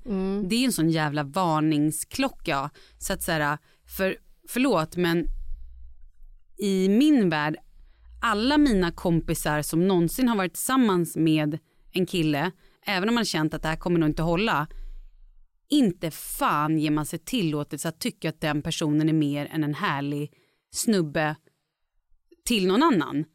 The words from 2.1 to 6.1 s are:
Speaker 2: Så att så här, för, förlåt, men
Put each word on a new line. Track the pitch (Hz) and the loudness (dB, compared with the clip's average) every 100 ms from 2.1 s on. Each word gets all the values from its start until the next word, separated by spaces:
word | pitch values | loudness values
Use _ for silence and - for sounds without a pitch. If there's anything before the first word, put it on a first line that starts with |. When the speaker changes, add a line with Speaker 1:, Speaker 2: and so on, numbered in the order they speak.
| - 269 - - 139 143 - - - | -4 -4 -4 -6 -4 -4 -10 -20 -12
Speaker 2:
Så | - | -8
att | 190 | -6
så | - | -2
här, | 160 147 147 _ _ - - | 0 0 -4 _ _ -14 -4
för, | 190 165 - - - | -2 -2 -10 -20 -8
förlåt, | 240 269 180 156 175 | 0 2 2 0 0
men | 175 170 165 - - - - - - - - | 2 2 0 -4 -6 -8 -10 -16 -18 -18 -20